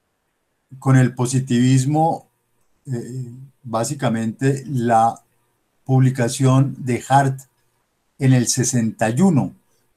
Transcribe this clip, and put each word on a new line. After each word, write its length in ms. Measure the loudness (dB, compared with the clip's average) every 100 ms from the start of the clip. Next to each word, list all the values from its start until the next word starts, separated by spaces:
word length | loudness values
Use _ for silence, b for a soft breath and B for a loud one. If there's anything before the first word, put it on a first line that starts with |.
| _ _ _ _ _ _ _ -6
con 180 | 2 4
el 180 | 2
positivismo, 1120 | 0 -2 -2 0 0 2 2 0 0 -2 -4 -14 _ _ _ _ _ -10
eh, 460 | -10 -8 -12 -14 -16 -20 _
básicamente 1000 | -10 -6 -6 -4 -4 -4 -6 -2 -2 -2 -6
la 560 | -4 2 2 2 -2 _ _ _ _ _ _
publicación 920 | 0 2 2 2 -4 0 2 4 2 -4
de 240 | -6 -6 2
Hart 320 | 2 2 -4 -14 _ _ _ _ _ _ _
en 140 | 2
el 140 | 2 2
sesenta 640 | -2 -2 -2 -4 -2 -4
y 100 | 2
uno 340 | 2 2 -2 -10 _ _ _